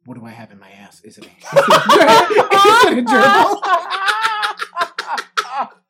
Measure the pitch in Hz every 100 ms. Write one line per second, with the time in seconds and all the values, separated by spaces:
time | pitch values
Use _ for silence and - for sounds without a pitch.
0 | - 120 113 113 110 98 95 101 101 _
1 | - - - _ - 539 554 - - 508
2 | 294 453 - 427 - 392 403 453 494 240
3 | 240 262 262 302 - - 403 349 349 370
4 | 392 427 440 427 427 427 - 339 339 -
5 | - 160 - - 208 269 - _